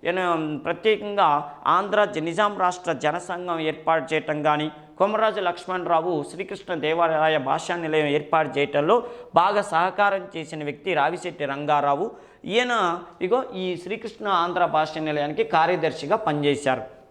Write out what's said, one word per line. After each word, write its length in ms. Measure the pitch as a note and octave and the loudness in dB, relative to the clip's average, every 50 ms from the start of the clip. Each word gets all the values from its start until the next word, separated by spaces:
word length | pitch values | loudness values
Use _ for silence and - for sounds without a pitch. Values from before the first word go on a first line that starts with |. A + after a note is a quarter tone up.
| - | -4
ఈయన 560 | - F3 F#3 F#3 F3 E3+ E3 D#3+ D#3 D3+ C#3 - | -2 -2 0 0 0 0 0 -2 -4 -6 -6 -4
ప్రత్యేకంగా 880 | D#3+ E3+ E3+ - A3 A3 - G3+ G#3 G#3 G3+ F#3+ D#3+ D3 D3 D3 - - - - - | -4 -6 0 2 0 0 2 0 -6 0 2 4 4 4 2 0 -4 -12 -4 0 2
ఆంధ్ర 380 | D#3 F3 G3 G3+ G3 G#3+ G#3 | 2 2 2 2 2 2 2
జ-, 140 | F#3+ D3 D#3 | 2 0 -4
నిజాం 380 | D#3 E3 E3+ E3 G#3+ G#3 G#3 F#3+ | -4 -4 0 0 0 0 2 2
రాష్ట్ర 340 | F#3 F3+ F3+ F3+ - F3 D#3+ | 0 0 0 -2 -4 -4 -4
జనసంఘం 680 | C3 B2+ D3+ D3+ F3 F3 - F#3 F3 F3+ F3+ E3+ E3 | 0 0 -2 -2 -2 -6 -8 -8 -8 -4 -4 -4 -2
ఏర్పాటు 540 | D#3 D#3 D#3 D#3 D#3 - E3 D#3+ D3 - D#3 | -2 -2 -4 -2 0 0 0 0 0 0 -2
చేయటం 300 | D#3 D#3 - D#3 D3+ D3 | -2 0 -2 -4 0 2
కానీ, 280 | D#3 D3+ D3 D3+ D#3 D3+ - - - - - | 2 2 2 0 -4 -6 -10 -20 -20 -2 0
కొమర్రాజు 420 | F#3 G3+ G#3+ G#3+ F3 - G#3+ G3 | 0 0 2 2 2 2 0 0
లక్ష్మణరావు 840 | F#3+ F3 - - - - F#3 F3+ F3 E3 E3+ D#3+ D#3+ F3+ F3 D3+ D3 D3 | -2 -2 -2 -4 -6 -6 -4 -4 0 2 2 2 2 2 -2 -2 -2 -6
శ్రీకృష్ణ 420 | - E3 G3 F#3 G3+ F#3+ - - F3+ | -8 -10 -8 -8 -8 -12 -8 -6 -6
దేవాలయ 640 | D#3+ C3 D3+ D#3+ E3 E3+ E3 D#3+ D3+ D#3 D#3+ D#3 D3+ | -2 0 0 2 2 2 2 4 4 4 4 4 2
భాషా 380 | C3 C3+ C#3+ D#3+ D#3+ - F3+ | 2 0 0 -2 0 -4 -6
నిలయం 300 | F3 E3+ D#3 D#3 D#3 D3+ | -4 -2 0 2 2 2
ఏర్పాటు 540 | D3 C#3+ D3+ D3+ D3+ - D#3+ D#3 C#3+ C3+ C#3 | 2 0 0 0 2 0 2 2 2 0 0
చేయటంలో 440 | C#3+ C#3+ C#3+ C#3+ D3 D#3+ G#3 A#3+ A#3 - - - - - - | -2 0 2 0 4 4 4 2 2 -2 -12 -14 -18 0 2
బాగా 260 | E3 F3 F#3+ G#3 G#3 | 4 4 4 2 0
సహకారం 680 | G3+ - E3+ D#3+ E3+ F#3 F3+ F#3 G#3 G3+ G3 G3 F3+ E3 - E3+ | 0 0 0 0 0 0 2 2 2 2 2 0 -4 -6 -10 -10
చేసిన 260 | D#3+ - - D#3 D3+ | -10 -8 -8 -8 -6
వ్యక్తి 300 | D3 D3 D3 - F#3+ F3 | -6 -8 -6 -4 -2 0
రావిశెట్టి 520 | D3+ C#3 D3+ E3+ F3 F3 F3+ E3+ - D3 | 2 2 2 0 -2 -6 -10 -6 -6 -4
రంగారావు. 640 | C3+ C#3 C#3 D3 D3 D3 D3 C#3+ C#3+ C#3+ C#3+ F3+ A#3 - - - - - _ _ | -4 -4 -4 0 2 2 2 4 2 2 2 0 -4 -6 -12 -20 -20 -20 _ _
ఈయన, 540 | - F#3 A3+ B3 B3 A#3+ A3+ G3 F3 E3 F3 F3 - - - | -2 0 0 2 2 0 0 2 0 0 -2 -6 -14 -10 -6
ఇగో, 220 | - F#3 G#3 B3+ C4 - - | -2 0 0 0 0 -2 -8
ఈ 220 | F#3 F#3 F#3 F3+ D#3+ | -6 -4 -4 -4 -6
శ్రీకృష్ణ 500 | F3 F3+ G#3 A3 - A3 - - G#3+ G#3 | -6 -8 -8 -8 -8 -12 -12 -8 -2 2
ఆంధ్ర 380 | G3 F3 E3+ F3 F3 F3+ F3+ | 2 2 2 2 2 2 2
భాషా 340 | E3 D#3+ D#3 D#3 D#3 - E3 | 2 4 2 0 0 -2 -6
నిలయానికి 440 | D#3 D#3 D3+ D3+ C#3+ D3 D3+ F3 A3+ | -4 -2 -2 -2 -2 -2 0 -2 -2
కార్యదర్శిగా 720 | A3 - D#3+ D#3+ E3+ F3+ F3 D#3 D#3+ D#3+ - - C#3+ - | 2 4 2 4 4 2 2 0 -2 -2 -4 -2 -2 -2
పనిచేశారు. 840 | - - E3 D3+ D3 C#3+ D3 C#3+ C3+ - C3+ C3 B2 A2 - - - - _ | 0 0 0 -2 2 2 2 0 2 2 0 0 0 -2 -10 -16 -20 -20 _